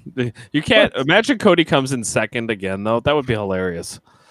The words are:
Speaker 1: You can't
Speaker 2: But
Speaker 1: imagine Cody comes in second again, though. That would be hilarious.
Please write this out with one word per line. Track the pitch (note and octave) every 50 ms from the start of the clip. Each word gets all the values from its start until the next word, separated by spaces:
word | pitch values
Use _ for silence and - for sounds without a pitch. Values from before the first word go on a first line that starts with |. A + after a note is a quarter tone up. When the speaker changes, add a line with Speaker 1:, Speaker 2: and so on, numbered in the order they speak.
| - - - C3 B2 A#2+ - - - - -
Speaker 1:
You | D3
can't | D#3 - B3 G#3+ G#3 - -
Speaker 2:
But | -
Speaker 1:
imagine | C3 C#3+ E3+ G#3 A3+ - C4+ G#3
Cody | - G#3 F3 F3 D#3
comes | - F3 C#3 C3+ C3
in | C#3 A#2+ G#2+
second | - - B2 A2 G#2+ - A#2+ A2+ A2+
again, | A2+ F#2+ F#2+ F#2 F#2+ G2 G2+
though. | A2 A2+ A#2+
That | A2+ C#3+ D3
would | D3+ C3 B2+
be | A#2
hilarious. | G#2+ G#2 G2 F#2+ F#2 F#2 F#2 E2+ E2+ - - - - _ _ _ _ _ _